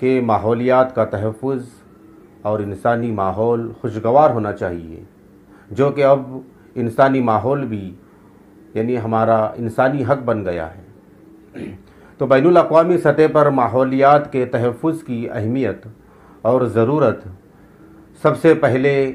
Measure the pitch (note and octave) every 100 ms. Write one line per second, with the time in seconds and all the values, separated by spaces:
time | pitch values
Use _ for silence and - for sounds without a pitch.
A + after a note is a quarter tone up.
0 | B2+ C3 A#2 G2+ G#2 A#2 B2 C3 B2+ B2
1 | G#2+ G2+ G#2+ A2 C3 C3 B2 - - -
2 | - - - - G#2 G#2+ G2+ F#2+ A#2+ A#2
3 | A#2+ G#2+ F#2+ F#2+ A#2 A#2+ A#2 A2 B2 G#2+
4 | A2+ C3+ D#3 A#2+ G#2 G2+ G2 F2 E2 E2
5 | F#2 _ - - _ - - G2+ C#3 C#3
6 | C#3 C#3 B2+ C3 - - - C3 A#2+ A2+
7 | C3+ C3+ A#2+ G#2+ A#2 C#3 B2 G#2+ F#2+ F#2
8 | - - - - - - - G#2+ A2+ B2
9 | A2 A2 A2+ A2+ G#2+ - A2+ A2+ C3 C#3+
10 | A#2 C3+ A#2+ G#2+ F#2 F2 D#2+ - - -
11 | _ - - - - - - - - -
12 | - - C3+ C3+ E3 F3 D#3+ D#3+ E3+ F3
13 | D#3 C#3 D#3 D#3 D3 C3+ A#2 B2 C3 C3
14 | C3+ D3 D3 C3+ B2 B2 A#2+ A#2+ D#3+ D#3+
15 | - A#2 A#2 A#2 G#2+ C3 A2+ F#2+ A2 -
16 | - - - - A2 B2+ B2 A2+ C#3 D3+
17 | B2+ F#2 F#2+ - _ _ - - - -
18 | - - D#3 D3+ E3 D#3 C#3 B2+ C#3 C#3
19 | C3+